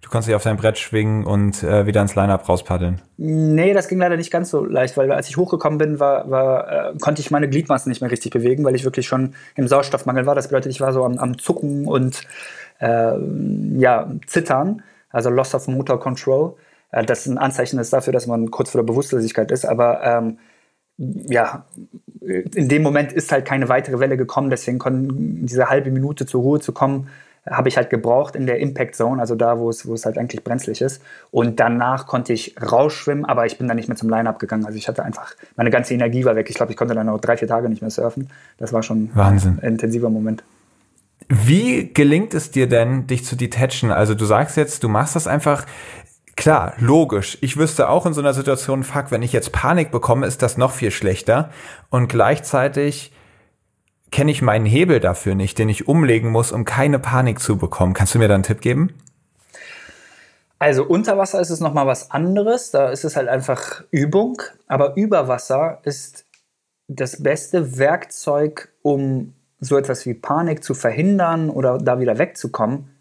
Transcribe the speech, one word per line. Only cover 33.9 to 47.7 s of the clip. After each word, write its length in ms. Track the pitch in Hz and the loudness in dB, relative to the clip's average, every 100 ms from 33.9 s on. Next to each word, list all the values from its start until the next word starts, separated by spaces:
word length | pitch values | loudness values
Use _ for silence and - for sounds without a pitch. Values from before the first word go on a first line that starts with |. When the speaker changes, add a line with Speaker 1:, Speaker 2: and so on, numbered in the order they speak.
| 117 | -4
Speaker 2:
zum 120 | 113 | -2
Line-Up 300 | 110 113 107 | 0 -2 -4
gegangen. 260 | 107 110 | -6 -4
Also 140 | 107 107 | -6 -8
ich 80 | - | -8
hatte 160 | - | -6
einfach, 320 | - 113 - - - - | -6 -8 -12 -20 -20 -2
meine 140 | 117 | 2
ganze 220 | 120 123 | 2 0
Energie 320 | 123 120 123 | 0 0 2
war 120 | 127 110 | 2 2
weg. 140 | 107 | -2
Ich 40 | |
glaub, 160 | - 117 | -2 -4
ich 60 | 113 | -2
konnte 180 | 117 | -2
dann 140 | 113 110 | 0 -2
auch 100 | 107 | -2
drei, 180 | - 117 | 0 0
vier 120 | 113 | 0
Tage 200 | 117 120 | -2 0
nicht 140 | 110 | -4
mehr 80 | 113 | -4
surfen. 400 | - 117 123 135 - - _ | -4 -4 -4 -10 -12 -20 _
Das 140 | - | -4
war 120 | 113 | -2
schon 260 | 113 113 107 | -2 -2 0
Speaker 1:
Wahnsinn. 440 | 104 98 101 95 90 | 4 4 6 4 0
Speaker 2:
ein 120 | 123 | 0
intensiver 360 | 113 113 117 117 | -2 0 0 0
Moment. 360 | 110 110 110 - _ _ _ _ _ _ _ - | 0 -2 -4 -10 _ _ _ _ _ _ _ 0
Speaker 1:
Wie 640 | 110 110 165 240 247 - | 2 4 4 4 0 0
gelingt 400 | - 147 156 220 | 4 4 4 2
es 200 | 160 - | -4 -2
dir 160 | 131 127 | 0 2
denn, 400 | 120 117 131 127 | 4 2 0 -2
dich 160 | 127 | -4
zu 100 | - | -4
detachen? 560 | 123 123 - 127 - 113 | -4 -4 0 -2 0 0
Also 240 | 92 104 | 2 2
du 100 | 107 | 2
sagst 320 | 107 107 151 - | 2 2 2 0
jetzt, 280 | 147 - | -2 0
du 40 | 117 | 0
machst 280 | 107 147 170 | 0 0 -2
das 100 | 160 | -2
einfach. 400 | 147 151 143 - - - - - _ _ - | 0 2 0 -4 -16 -18 -20 -20 _ _ -2
Klar, 380 | - 151 87 - | 2 4 2 0
logisch. 600 | 117 151 156 101 98 - | 4 6 4 0 -2 -4
Ich 160 | 131 135 | -4 0
wüsste 320 | 156 | 0